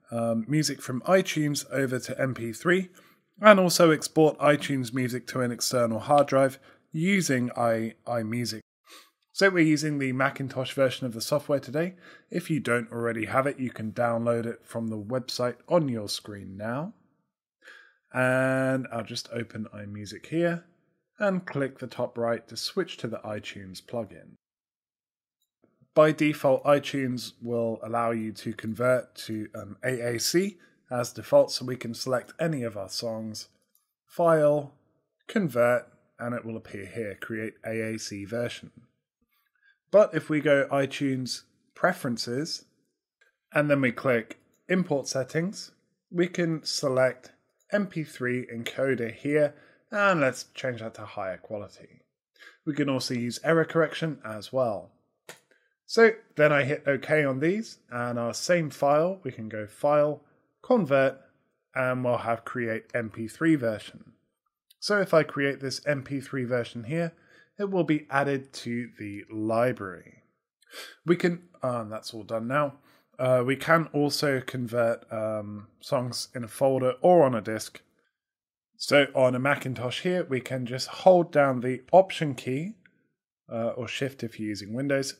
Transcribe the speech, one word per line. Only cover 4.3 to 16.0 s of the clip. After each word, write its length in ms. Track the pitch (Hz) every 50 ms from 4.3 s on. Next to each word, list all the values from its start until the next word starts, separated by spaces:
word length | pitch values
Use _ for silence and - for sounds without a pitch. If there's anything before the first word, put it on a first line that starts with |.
| - -
iTunes 540 | 139 147 147 143 - - 139 131 123 117 127
music 320 | 131 127 120 123 120 -
to 120 | - - 135
an 100 | 123 120
external 500 | 117 113 - - 131 123 120 113 113 110
hard 280 | 110 143 147 147 139
drive 320 | - 139 135 139 135 - - _ - _ _ _ _
using 600 | - 156 165 190 202 190 160 - 135 123 123 120 -
i-, 380 | - 120 117 113 113 113 113 - _ -
iMusic. 540 | 117 120 117 110 107 117 120 117 104 110 107 - _ _ _ _ - - - - _ _ _ _ _
So 180 | - - 196 196
we're 140 | 185 175 156
using 340 | 156 151 139 156 151 147
the 140 | 139 135 131
Macintosh 600 | 127 131 131 139 135 - 139 127 - 131 127 - -
version 320 | 139 135 123 - - 127
of 80 | 120 107
the 80 | 113
software 400 | - - 147 139 - - 143 135
today. 340 | - 127 123 156 170 185 185 - - - - - _ -
If 200 | - 180 165 -
you 100 | 160 131
don't 320 | - 120 117 120 113 -
already 360 | 120 117 117 117 113 113 107
have 200 | 98 - 131 131
it, 140 | 143 139 139
you 80 | 127 113
can 240 | - - 110 107 -
download 520 | 123 120 117 117 113 117 117 117 117 113
it 200 | 117 110 - _
from 220 | - - 117 113
the 120 | 110 110 104
website 560 | 101 107 127 131 123 - - - 123 123 117 - - -
on 180 | 170 170 151
your 220 | 135 117 110